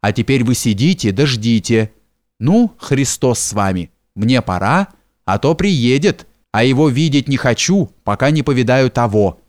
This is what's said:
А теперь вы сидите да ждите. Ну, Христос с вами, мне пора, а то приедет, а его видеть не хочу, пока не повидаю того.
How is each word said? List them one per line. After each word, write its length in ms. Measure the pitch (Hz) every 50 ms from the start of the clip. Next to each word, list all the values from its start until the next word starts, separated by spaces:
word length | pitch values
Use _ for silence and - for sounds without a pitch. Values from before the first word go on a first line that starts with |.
А 120 | - 104
теперь 320 | 104 - 107 - 135 135 123
вы 100 | 117 127
сидите 580 | - - 120 107 95 127 170 190 - - 107
да 120 | 95 101 147
ждите. 680 | 143 131 113 104 117 117 110 - - 117 110 110 104 _ _ _ _ _ _ _ _ _ _
Ну, 360 | 110 135 190 233 240 208 - _
Христос 600 | - - 143 131 139 120 - - - 127 117 -
с 140 | - -
вами, 380 | 101 104 101 95 92 90 85 - _ _ _ _ _
мне 280 | 95 104 113 131 123
пора, 460 | - - 92 90 92 104 139 180 196 - - _ _ _ _ _ _
а 140 | - 95 104
то 160 | - 143 165
приедет, 720 | 156 185 208 190 139 117 123 127 143 156 208 - - - _ _ _ _ _
а 120 | - 107 117
его 260 | 131 135 127 156 151
видеть 360 | 123 131 160 165 139 143 131
не 120 | - 135 123
хочу, 520 | - 135 117 - - - 185 202 160 - _ _ _
пока 260 | - 101 - 131 139
не 120 | 156 156
повидаю 480 | 131 - 139 123 123 113 127 131 131 127
того. 500 | - 120 120 113 101 107 104 95 87 _ _